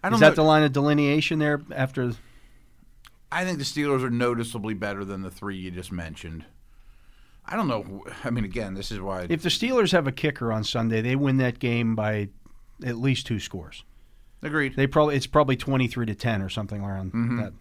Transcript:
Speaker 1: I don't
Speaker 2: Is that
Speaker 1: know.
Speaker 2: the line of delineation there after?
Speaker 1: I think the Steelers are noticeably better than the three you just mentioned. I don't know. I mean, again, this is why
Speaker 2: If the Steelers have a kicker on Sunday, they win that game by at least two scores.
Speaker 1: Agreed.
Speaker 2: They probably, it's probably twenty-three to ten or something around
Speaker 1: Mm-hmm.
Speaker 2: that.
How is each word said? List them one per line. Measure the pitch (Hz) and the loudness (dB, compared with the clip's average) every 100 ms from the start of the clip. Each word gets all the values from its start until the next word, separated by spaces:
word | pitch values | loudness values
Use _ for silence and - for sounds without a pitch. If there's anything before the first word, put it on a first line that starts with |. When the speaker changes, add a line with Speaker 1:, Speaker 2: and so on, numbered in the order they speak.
Speaker 1:
I | 185 | 0
don't | |
Speaker 2:
Is | 220 | 8
that | 156 | 8
Speaker 1:
know. | 143 | 8
Speaker 2:
the | |
line | 156 156 | 6 8
of | 151 | 6
delineation | 139 147 147 143 151 151 156 | 4 4 4 4 2 0 0
there | 151 147 151 | 0 0 -4
after? | 143 131 135 123 110 - - - - - - - - - - - | -4 -2 0 -2 -4 -12 -20 -20 -20 -20 -20 -20 -20 -20 -20 -8
Speaker 1:
I | 160 | -4
think | 185 165 | -2 -2
the | |
Steelers | 139 151 147 135 | -4 -2 2 2
are | 127 | 2
noticeably | 120 123 120 117 117 104 | 0 0 0 -4 -6 -6
better | 104 101 98 | -4 -4 -6
than | 98 98 | -6 -6
the | 95 | -8
three | - 101 95 | -8 -8 -6
you | 92 | -8
just | 87 87 | -10 -8
mentioned. | 87 82 80 82 80 - - - - - - - - - - | -8 -8 -10 -12 -12 -14 -20 -20 -20 -20 -20 -20 -20 -20 -20
I | - 220 | -8 -2
don't | 175 | -2
know. | 113 95 98 - 107 | -2 -6 -12 -14 -8
I | 127 | -4
mean, | 120 | -2
again, | 104 104 104 | -2 -4 -6
this | 95 98 | -6 -6
is | 104 | -6
why | 95 95 90 | -6 -6 -4
Speaker 2:
If | 160 | -2
the | 175 | -2
Steelers | - 233 254 196 | -2 0 2 4
have | 175 139 | 2 2
a | |
kicker | 135 156 - 117 | -2 -4 -2 -2
on | 110 | -2
Sunday, | 107 123 113 113 | -2 -2 0 0
they | 117 135 | 0 0
win | 139 131 | 2 2
that | 127 120 | 2 0
game | 123 120 113 110 | 0 0 0 0
by | 107 107 98 - - - - - | 0 -2 -4 -8 -20 -20 -20 -10
at | 127 117 | -6 -2
least | 131 127 - | 0 0 -2
two | 110 | -4
scores. | - 95 76 - - - - - - - | -4 -12 -12 -18 -20 -20 -20 -20 -20 -12
Speaker 1:
Agreed. | 156 151 139 123 | -4 0 0 2
Speaker 2:
They | 135 | 2
probably, | 156 151 139 | 4 4 2
it's | - | 2
probably | 151 139 127 | 4 4 2
twenty-three | - 135 123 - 117 | 0 2 2 0 -4
to | |
ten | 101 120 107 | -2 -2 -2
or | 95 | -2
something | 110 101 104 | -6 -6 -6
around | 101 98 95 | -6 -6 -4
Speaker 1:
Mm-hmm. | 113 117 120 | -2 -2 -2
Speaker 2:
that. | 104 80 | -4 -8